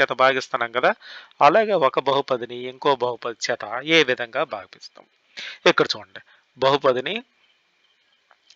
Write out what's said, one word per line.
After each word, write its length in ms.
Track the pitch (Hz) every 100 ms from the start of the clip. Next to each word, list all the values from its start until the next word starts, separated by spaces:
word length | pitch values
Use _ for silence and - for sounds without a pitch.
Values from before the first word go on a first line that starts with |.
చేత 100 | 139 127
భాగిస్తున్నాం 480 | 131 131 - 127 117
కదా, 220 | 117 156 226 - - - - 143
అలాగే 260 | 185 214 196 135
ఒక 100 | 156 135
బహుపదిని 500 | 139 135 127 117 123 127
ఇంకో 240 | 131 147 135
బహుపది 340 | 123 117 123 113 -
చేత 180 | 120 104 117 143 160
ఏ 60 | 135
విధంగా 320 | 123 120 120 151 107
భాగిస్తాం? 480 | 95 - - - - _ _ - - - 180
ఇక్కడ 160 | - 151 113
చూడండి, 240 | 104 - - _ _ _
బహుపదిని, 640 | 131 139 139 123 135 214 254 _ _ _ _ _ _ _ _ _ _ _ _